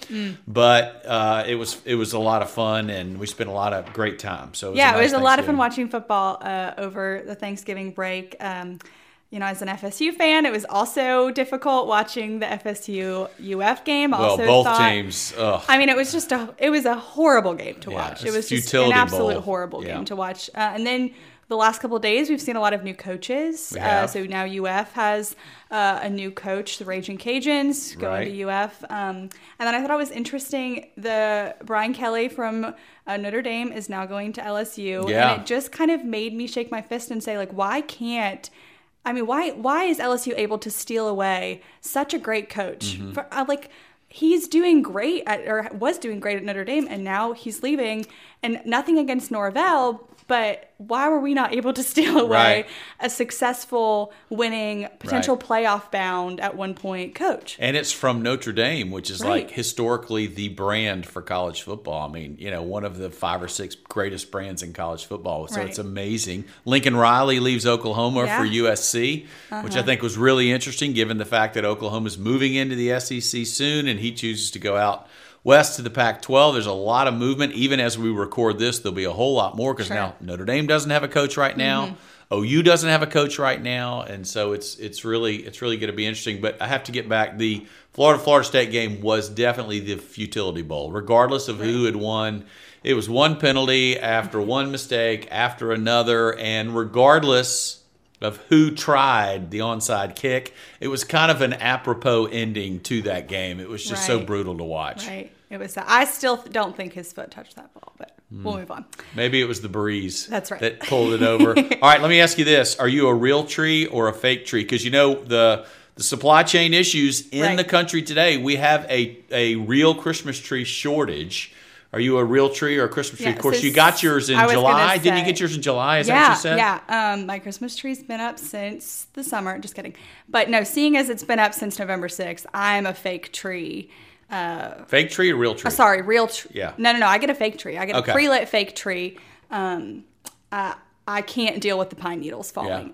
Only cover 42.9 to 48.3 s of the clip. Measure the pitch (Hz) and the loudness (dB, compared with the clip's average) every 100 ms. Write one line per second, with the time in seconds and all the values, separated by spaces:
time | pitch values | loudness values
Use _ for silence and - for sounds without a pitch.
42.9 | 92 98 190 190 262 262 285 - - - | -8 -10 -10 -8 -4 -2 -4 -6 -20 -20
43.9 | _ _ - 320 339 - 320 349 311 208 | _ _ 0 2 2 2 2 6 6 4
44.9 | 190 269 349 - 208 - 220 214 202 262 | -2 -2 -2 -2 -4 -2 -4 -4 -4 -2
45.9 | 349 233 208 208 202 202 196 190 294 277 | -2 -4 -6 -4 -4 -4 -6 -2 -2 -2
46.9 | 202 190 196 233 233 233 214 262 285 226 | -4 -4 -2 -2 -4 -10 -6 -2 0 -2
47.9 | 220 220 - - | -4 -8 -16 -20